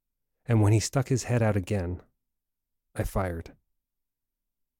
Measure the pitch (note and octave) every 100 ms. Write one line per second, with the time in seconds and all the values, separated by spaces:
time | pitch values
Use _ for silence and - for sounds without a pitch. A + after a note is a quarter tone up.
0 | _ _ _ _ - A2+ G#2 A2 - C#3
1 | - B2+ - A#2+ A2 G2+ F2+ G2+ F2 F2+
2 | - _ _ _ _ _ _ _ _ -
3 | - G#2+ F#2 E2 - - _ _ _ _
4 | _ _ _ _ _ _ _